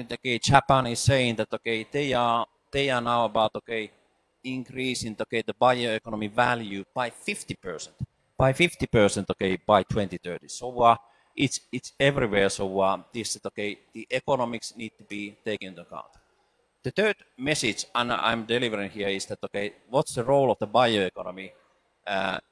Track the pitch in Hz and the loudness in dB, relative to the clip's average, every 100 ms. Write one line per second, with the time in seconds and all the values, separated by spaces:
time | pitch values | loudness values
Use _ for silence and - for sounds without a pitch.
0 | 117 120 127 117 - 139 - 135 123 117 | -4 -8 -2 -2 4 4 6 4 4 0
1 | - 139 123 113 107 110 113 113 107 143 | 2 4 4 0 -2 -2 -2 -4 -2 -2
2 | 143 127 120 117 110 _ _ 139 139 123 | 0 2 2 2 -2 _ _ -2 0 0
3 | 117 120 110 110 110 107 - 113 107 _ | 0 0 2 2 0 0 -6 -6 -6 _
4 | _ _ _ _ 131 131 120 127 131 120 | _ _ _ _ -8 -8 -8 -6 -4 -4
5 | 117 104 110 117 110 - 127 123 120 110 | -6 -6 -4 -4 -2 2 4 4 0 -2
6 | 117 107 107 110 123 120 107 98 95 127 | -4 -6 -4 0 2 0 -4 -8 -8 -6
7 | 120 - - 208 - - 190 82 - - | -6 -6 -8 -8 -8 -10 -10 -10 -12 -12
8 | - _ _ - 131 131 175 - - 117 | -14 _ _ 0 2 2 0 0 0 4
9 | 101 104 92 - 95 92 - 104 92 113 | 4 2 -4 -2 -2 -2 4 4 4 -4
10 | 95 90 87 85 - - 123 123 117 113 | -4 -6 -10 -10 -12 -12 -8 2 4 4
11 | _ _ _ - 135 - - 127 - - | _ _ _ -4 -2 -2 -8 -12 -10 0
12 | 139 139 117 101 98 - 98 95 95 92 | 2 2 0 2 0 0 -4 0 2 0
13 | - 120 104 - 101 - 104 98 _ 113 | -4 -10 -8 -8 -10 -8 -8 -8 _ -16
14 | 107 127 - 131 117 113 - - 110 _ | -6 -6 -2 -2 -2 -6 -12 -12 -14 _
15 | 104 104 101 104 110 107 95 87 87 80 | -14 -10 -10 -10 -6 -6 -8 -16 -14 -14
16 | 53 _ _ _ _ _ _ _ 127 - | -16 _ _ _ _ _ _ _ -8 0
17 | 214 196 _ - 135 151 120 98 - 120 | 0 0 _ -8 -2 0 0 -4 -4 -2
18 | 120 113 110 117 110 120 120 104 98 104 | -2 0 0 -2 -2 -2 -2 -4 -6 -4
19 | 101 98 - 104 98 101 101 - - 131 | -4 -4 -6 -10 -8 -6 -6 -10 -2 -2
20 | - - 117 139 131 104 104 113 123 107 | -2 -4 2 4 4 2 2 4 4 4
21 | 92 - 90 92 95 - _ _ _ _ | 0 -4 -12 -12 -16 -18 _ _ _ _
22 | - 98 95 90 _ | -6 -2 -2 -4 _